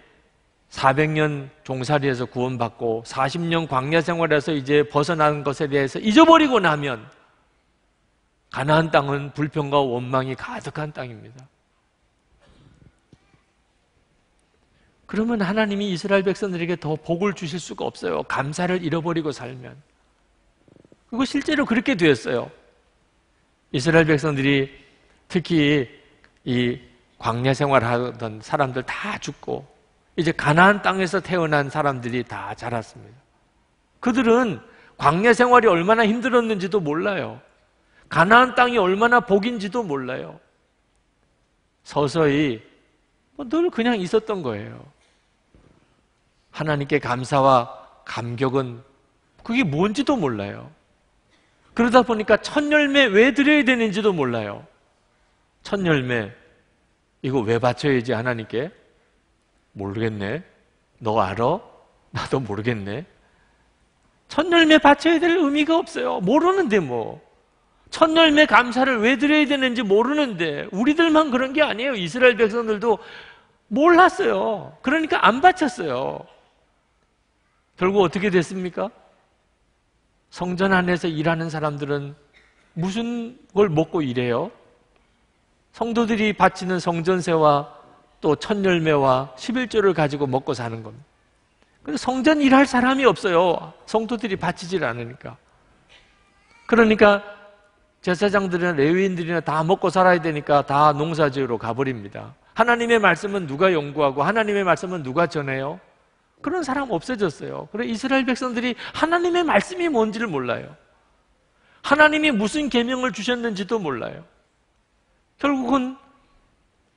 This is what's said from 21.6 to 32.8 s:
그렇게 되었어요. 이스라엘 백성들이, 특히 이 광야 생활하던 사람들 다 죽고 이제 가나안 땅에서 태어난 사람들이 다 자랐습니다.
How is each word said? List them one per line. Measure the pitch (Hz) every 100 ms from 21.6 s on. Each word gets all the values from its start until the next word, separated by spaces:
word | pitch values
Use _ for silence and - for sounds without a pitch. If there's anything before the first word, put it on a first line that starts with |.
| 240
그렇게 | 233 - 196
되었어요. | 165 131 156 120 131 - _ _ _ _ _ _ _ _ _ _ _
이스라엘 | 139 160 160 156
백성들이, | 147 151 139 135 139 135 - _ _ _ _ -
특히 | 180 - 165 143 147 117 - _ _ _ _
이 | 139 123 120 - - _ _ -
광야 | 117 117 135
생활하던 | 131 139 135 117 120 123 117 113 107
사람들 | - 147 131 127
다 | - - 202 208
죽고 | - - - 123 - _ _ _ _ -
이제 | 160
가나안 | - 143 160 190 208
땅에서 | 185 190 180 190
태어난 | - 180 160 147 139
사람들이 | 151 143 127 120 123
다 | 117 104 98 110
자랐습니다. | 120 117